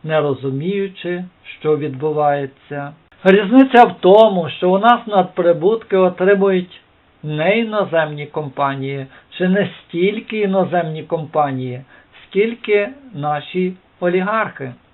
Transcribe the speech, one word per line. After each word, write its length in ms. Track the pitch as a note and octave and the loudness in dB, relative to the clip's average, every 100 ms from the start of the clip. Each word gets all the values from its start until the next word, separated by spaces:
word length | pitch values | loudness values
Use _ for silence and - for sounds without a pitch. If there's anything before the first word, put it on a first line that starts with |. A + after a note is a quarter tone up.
не 180 | D#3 D#3 | 0 0
розуміючи, 1000 | D3 B2+ C3+ C3+ E3 G3+ G3 F#3+ E3+ F3 F3+ _ - - | 0 -2 -4 -4 -4 -4 -6 -8 -8 -8 -10 _ -20 -8
що 180 | D3+ D3+ | -2 -2
відбувається. 1160 | D3 C3 D3+ D3+ D3 C#3+ C3+ C#3 _ D3 C#3+ D3+ _ _ | -2 -6 -4 0 0 0 -6 _ _ -12 -12 -16 _ _
Різниця 600 | F#3 G3 G3 B3+ C4 A#3+ | 4 4 6 4 6 6
в 120 | A#3 F3+ | 6 4
тому, 500 | F3+ G3+ A3 F#3+ D#3 | 6 8 6 4 -4
що 200 | - F3+ | -2 0
у 80 | F#3+ | 2
нас 220 | A3+ A#3 A3+ | 2 2 2
надприбутки 920 | G3+ F3+ - E3+ E3 F3 A3+ - F#3+ | 0 0 0 0 2 2 0 -2 0
отримують 840 | F#3 F3+ F#3 G3+ G3 F#3 F3+ - _ _ _ _ | 0 2 2 2 2 0 -4 -18 _ _ _ _
не 360 | D3+ D3+ E3+ A3 | -8 -2 0 0
іноземні 680 | A3 G#3+ F#3+ E3 D3+ D3 D3 | -2 -4 -2 -2 -2 -8 -10
компанії, 800 | D#3+ D3 C3+ C#3 C#3 C3+ C#3 C3 - _ - | -10 -10 -4 -4 -4 -8 -8 -12 -18 _ -4
чи 100 | F3+ | 0
не 220 | F#3+ F#3 - | 0 -2 -8
стільки 600 | _ E3+ F#3+ A3 - G#3+ | _ -2 -2 -2 -8 -4
іноземні 640 | G3+ F#3+ F3 F3 D#3+ D#3 | -2 0 0 -2 -4 -8
компанії, 760 | D3+ D#3+ D3 D#3 C#3+ C3 B2+ B2 C#3 - _ _ | -8 -8 -4 -2 -2 -4 -8 -10 -16 -20 _ _
скільки 680 | - F#3+ A3+ A#3 - G#3 G3+ - C4+ | -6 -2 -2 -2 -2 0 0 -8 -16
наші 600 | F3 D3 D3 - F3+ F#3 F#3 _ _ | -8 -6 -6 -6 -4 -4 -6 _ _
олігархи. 680 | F3 F3+ F#3+ A3 G#3 - C3+ B2 _ | -2 -2 -2 -2 -4 -8 -14 -14 _